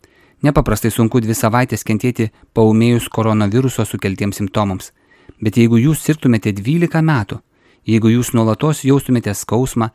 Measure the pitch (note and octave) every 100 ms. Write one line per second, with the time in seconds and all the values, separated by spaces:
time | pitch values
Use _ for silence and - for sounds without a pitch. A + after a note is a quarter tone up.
0 | _ _ _ _ C#3+ D3 A#2+ G#2+ A2+ -
1 | A2+ B2+ A2 A2+ A2 A#2+ B2+ A2+ - G#2+
2 | B2+ A#2 A2 _ _ A#2 A2 A2 A#2+ A#2
3 | - - A2 G#2+ G#2 A#2 C3 - G#2+ G2+
4 | G2 F#2 G2+ - G2+ A2 G2+ F#2+ - _
5 | _ _ _ - A2 A#2 A#2 A#2 C#3+ D#3
6 | - - C3 A2+ G#2+ G2 G#2+ E3+ E3+ E3
7 | D#3+ C3+ G2+ - _ _ _ _ - A2
8 | A2 A#2+ A#2 A#2+ A2 G#2+ D3+ D3+ C3+ C3+
9 | - A#2+ G#2 G2+ - A2 C3 A#2 A2